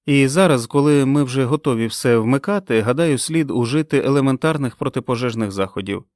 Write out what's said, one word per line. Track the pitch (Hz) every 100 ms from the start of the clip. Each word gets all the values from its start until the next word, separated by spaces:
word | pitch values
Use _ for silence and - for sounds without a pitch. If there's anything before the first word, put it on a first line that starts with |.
| -
І | 139 135
зараз, | 151 185 131 117
коли | 143 143 147 135
ми | 143
вже | 135 131 127
готові | 151 147 117 113
все | - 131 117
вмикати, | 113 139 165 202 190 113
гадаю, | 110 131 165 131
слід | - 160 143
ужити | 113 117 147 151 143
елементарних | - 139 135 131 160 156 131 -
протипожежних | 131 135 123 120 127 113 104
заходів. | 98 95 - 95 98 -